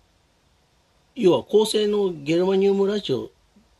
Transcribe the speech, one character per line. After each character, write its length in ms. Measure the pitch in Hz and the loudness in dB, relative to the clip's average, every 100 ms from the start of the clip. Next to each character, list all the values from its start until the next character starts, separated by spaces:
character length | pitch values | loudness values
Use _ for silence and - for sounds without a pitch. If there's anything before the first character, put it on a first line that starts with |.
| _ _ _ _ _ _ _ _ _ _ _ - | _ _ _ _ _ _ _ _ _ _ _ 0
要 160 | 185 | 2
は 120 | 139 | 2
高 220 | 107 202 214 | 2 2 2
性 220 | 214 208 | 0 0
能 240 | 208 196 | 0 -2
ゲ 240 | 165 139 170 | -4 -2 0
ル 100 | 185 | 0
マ 120 | 196 | 2
ニ 100 | 196 | 2
ウ 60 | |
ム 140 | 196 196 | 2 0
ラ 120 | 208 | -2
ジ 140 | - | -4
オ 160 | 123 110 _ _ _ _ _ | -6 -6 _ _ _ _ _